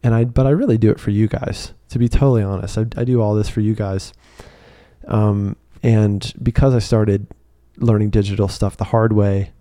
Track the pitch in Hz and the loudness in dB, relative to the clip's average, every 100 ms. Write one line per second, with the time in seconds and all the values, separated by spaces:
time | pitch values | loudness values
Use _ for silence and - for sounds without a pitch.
0 | 123 113 120 120 135 151 262 113 110 - | 2 2 2 2 2 2 2 2 2 2
1 | - 104 110 - - 101 - - _ - | -2 0 0 -2 -6 -10 -12 -20 _ -2
2 | 120 - 139 120 98 98 101 - 110 - | 0 2 4 2 0 -4 -6 -4 -6 -4
3 | 120 123 107 107 104 - 107 110 104 95 | -2 0 0 0 -2 -2 -2 -2 -4 -6
4 | - - _ _ - - - - _ _ | -8 -20 _ _ -20 -20 -20 -20 _ _
5 | - 107 107 101 101 - _ - 120 110 | -4 0 2 0 -2 -8 _ -4 2 4
6 | 107 101 - - 117 113 139 127 - 113 | 2 0 -6 -6 -4 2 2 2 2 0
7 | 107 98 101 - _ _ _ - 117 107 | 2 0 -2 -18 _ _ _ -4 0 2
8 | 107 104 98 101 101 - 101 - 98 117 | 2 0 0 -2 -2 -2 -6 -4 -2 0
9 | 113 107 101 98 98 - | 2 2 2 0 -4 -10